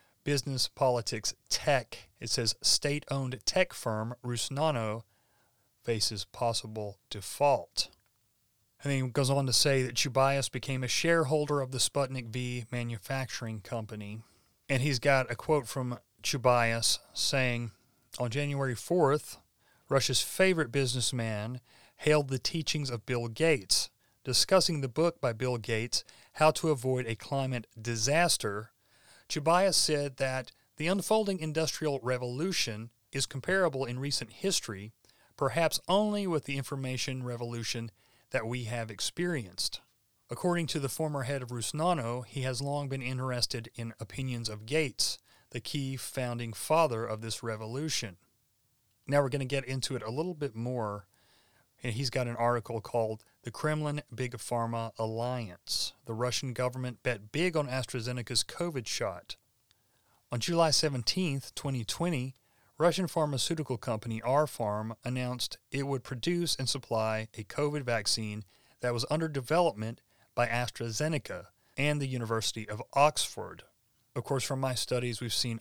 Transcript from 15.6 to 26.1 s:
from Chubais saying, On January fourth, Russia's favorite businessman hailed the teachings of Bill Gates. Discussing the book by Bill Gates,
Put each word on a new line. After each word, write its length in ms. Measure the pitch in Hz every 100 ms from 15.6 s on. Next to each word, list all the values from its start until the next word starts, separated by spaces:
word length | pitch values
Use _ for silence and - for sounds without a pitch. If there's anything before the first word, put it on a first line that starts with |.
| 120
from 320 | 135 127 - _ _
Chubais 800 | - 139 123 123 117 113 113 - -
saying, 580 | - - 139 127 120 117 - _ _ _ -
On 100 | 120
January 460 | 135 143 139 135 113
fourth, 640 | - 180 139 151 - - _ _ _ _ -
Russia's 340 | 139 - 123
favorite 500 | - - 185 170 127
businessman 880 | 139 131 123 - 127 113 107 110 127 _ - - -
hailed 320 | 147 151 139
the 100 | 131
teachings 500 | - 165 147 151 135
of 160 | 117 -
Bill 220 | 123 117
Gates. 640 | 113 165 139 - - - _ _ _
Discussing 580 | - 120 - 190 - 156
the 80 | 131
book 320 | 131 170 -
by 120 | 127
Bill 240 | 110 127 120
Gates, 460 | 104 110 120 - -